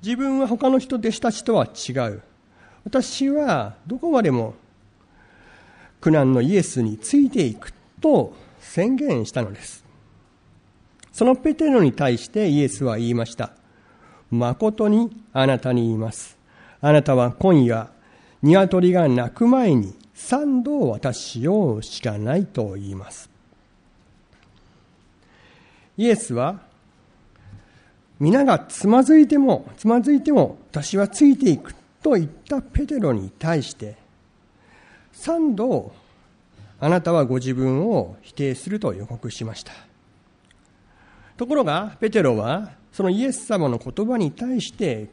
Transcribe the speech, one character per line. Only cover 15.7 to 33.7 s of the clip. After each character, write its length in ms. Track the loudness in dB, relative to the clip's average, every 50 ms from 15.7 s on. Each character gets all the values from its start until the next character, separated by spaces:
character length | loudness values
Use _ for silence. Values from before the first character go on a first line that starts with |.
に 160 | 0 0 0 0
言 60 | -2
い 40 | -2
ま 140 | -4 -6
す。 260 | -8 -12 -18 -18 _ _ _ _ _ -20 -20 -20 -14 -4
あ 120 | 2 4
な 100 | 4 4
た 140 | 4 4 2
は 160 | 2 2 0
今 320 | -2 0 2 4 6 6 4
夜、 260 | 4 0 -2 -6 -10 _ _ _ _ _ _ _ _ _ 0
鶏 500 | 4 6 6 6 6 4 2 2 4 4
が 160 | 4 4 4 2
鳴 220 | 2 0 -2 -4
く 180 | -2 0 2 4
前 260 | 4 4 4 4 2
に 240 | 2 0 -2 -10 -18 _ _ _
三 480 | -18 -6 -4 -2 -2 0 0 0 0
度 260 | -2 -2 -2 0 0 -2
私 600 | -2 -4 -4 -6 -6 -6 -12 -12 -10 -4 -2 0
を 320 | 0 0 0 0 -2 -4
知 220 | -8 -12 -14 -8 -8
ら 140 | -6 -6 -4
な 180 | -4 -2 -2
い」 100 | -2 -4
と 280 | -4 -6 -6 -6 -6 -8
言 160 | -12 -12 -12
い 40 | -12
ま 160 | -14 -14 -16
す。 180 | -20 -20 -20 _ _ _ _ _ _ _ _ _ _ _ _ _ _ _ _ _ _ _ _ _ _ _ _ _ _ _ _ _ _ _ _ _ _ _ _ _ _ _ _ _ _ _ _ _ _ _ _ _ _ _ _ _ -6
イ 100 | -2 2
エ 80 | 2 2
ス 200 | 0 0 -6 -4
は、 260 | -2 -2 -4 -4 -8 -16 _ _ _ _ _ _ _ _ _ _ _ _ _ _ _ -20 -20 -20 -20 -20 _ _ _ _ _ _ _ _ _ _ -2
「皆 240 | 2 2 4 4 4
が 140 | 4 2 2
つ 280 | 0 -8 -12 -4 2
ま 160 | 4 4 6
ず 160 | 6 8 8 8
い 80 | 8
て 120 | 6 4 2
も、 320 | 4 4 2 0 -2 -12 -18 -4
つ 100 | 0 2
ま 140 | 2 2
ず 100 | 4 2
い 80 | 2 2
て 100 | 2 2
も 280 | 4 4 2 2 -2 -12 -20 _
私 280 | -10 -10 -8 -4 -2 -2
は 100 | -2 -2
つ 160 | 2 4 6
い 140 | 6 6 6
て 100 | 2 2
い 60 | 2
く」 180 | 0 -4 -14 -20 -20 _ _ _ _
と 100 | 0 0
言 140 | 2 2 0
っ 20 | -2 -8 -16 _ -6
た 120 | -6 -6
ペ 260 | -6 -4 -4 -4 -4
テ 140 | -2 -4 -2
ロ 140 | 0 0 0
に 180 | -2 -4 -8 -12 -8
対 240 | -4 -2 -2 -2
し 120 | -4 -6